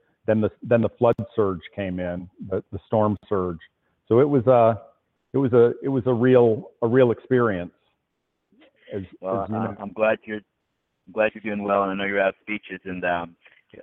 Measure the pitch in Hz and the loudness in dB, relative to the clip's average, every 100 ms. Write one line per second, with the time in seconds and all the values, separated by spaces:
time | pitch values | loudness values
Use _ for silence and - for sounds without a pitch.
0 | _ _ - 110 104 - 113 117 107 - | _ _ -2 0 0 -4 0 0 0 0
1 | 117 117 107 - 98 90 - - 95 90 | 0 0 -4 -2 -2 -4 -10 -10 -8 -6
2 | 90 87 90 - 135 95 - 101 - 110 | -6 -8 -12 -18 -8 -8 -8 -14 -4 0
3 | 104 101 _ 98 90 82 - _ _ _ | 0 -2 _ -4 -4 -8 -14 _ _ _
4 | - 113 143 143 113 123 113 110 - _ | 0 2 4 2 4 4 4 2 -8 _
5 | _ _ _ 131 135 123 117 - 135 135 | _ _ _ -2 2 4 4 2 -4 -2
6 | 127 117 127 127 117 107 - _ 117 131 | -2 2 4 6 6 2 -6 _ 0 4
7 | 123 107 - 127 117 92 87 _ _ _ | 4 0 -2 0 0 -2 -8 _ _ _
8 | _ _ _ _ _ _ _ _ - 101 | _ _ _ _ _ _ _ _ -14 -12
9 | 95 - 92 98 98 110 113 101 101 95 | -12 -10 -6 -6 -4 -6 -6 -8 -12 -2
10 | 107 110 - 107 - _ _ _ _ _ | 0 0 -6 -12 -14 _ _ _ _ _
11 | - 107 107 110 110 104 101 101 98 98 | -8 -2 -2 -4 -8 -6 -2 0 0 -4
12 | 98 98 98 - - 104 - 92 95 90 | -4 -2 -2 -4 -10 -12 -12 -16 -12 -8
13 | 90 87 85 85 _ _ _ - | -4 -4 -8 _ _ _ _ -16